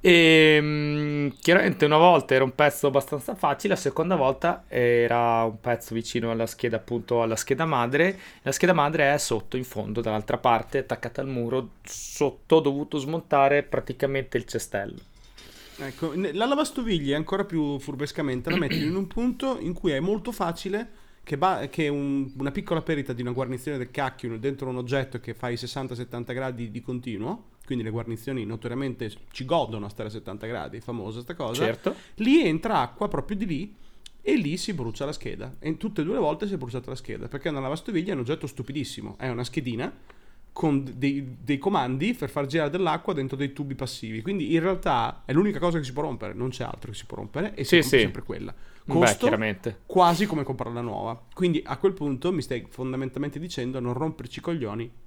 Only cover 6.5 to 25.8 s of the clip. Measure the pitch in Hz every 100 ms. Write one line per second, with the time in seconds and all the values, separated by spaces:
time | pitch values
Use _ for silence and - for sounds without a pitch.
6.5 | - 123 113 - 120 113 117 113 113 -
7.5 | 131 165 139 120 143 175 190 - - -
8.5 | 135 180 165 147 156 139 143 - 113 -
9.5 | 127 127 - 104 110 113 107 107 - 127
10.5 | 113 107 139 135 117 120 - 135 127 117
11.5 | 131 117 - - - - - 143 - -
12.5 | 160 147 139 147 151 135 165 - 143 139
13.5 | 143 139 127 - 123 139 135 131 120 110
14.5 | 113 - 101 101 - - - - - -
15.5 | - - - 135 127 165 151 196 156 233
16.5 | 285 311 - - 180 139 143 160 196 202
17.5 | 165 147 143 - 135 143 - 147 127 123
18.5 | 175 143 160 151 185 190 - 247 247 269
19.5 | 254 - 165 185 139 175 214 202 226 180
20.5 | 170 190 202 233 - - - - 143 185
21.5 | 156 135 - 151 143 143 139 135 131 139
22.5 | 139 - 165 165 151 131 120 123 123 127
23.5 | 127 127 143 123 - 135 - 120 113 131
24.5 | 135 131 127 123 135 131 123 - 110 127
25.5 | 120 120 -